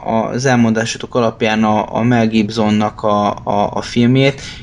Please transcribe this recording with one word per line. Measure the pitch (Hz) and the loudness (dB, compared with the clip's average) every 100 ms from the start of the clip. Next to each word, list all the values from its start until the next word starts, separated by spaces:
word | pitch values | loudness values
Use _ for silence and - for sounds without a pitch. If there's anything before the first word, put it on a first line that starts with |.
| - | -2
a, | 113 107 | -2 -2
az | 120 | -2
elmondásotok | 135 123 113 110 113 - - | 0 2 2 2 -2 -6 -6
alapján | 127 113 - 110 110 | -2 -2 0 0 2
a, | 110 107 - - | 2 2 -2 -2
a | |
Mel | 117 120 113 | 2 2 2
Gibsonnak | 110 104 113 107 107 107 - | 2 0 0 0 2 0 -2
a, | 107 101 104 - | 0 2 0 -2
a, | - 104 101 | -2 -2 -2
a | - | -4
filmjét. | - - 120 131 135 135 - - | -4 0 2 4 2 -2 -10 -16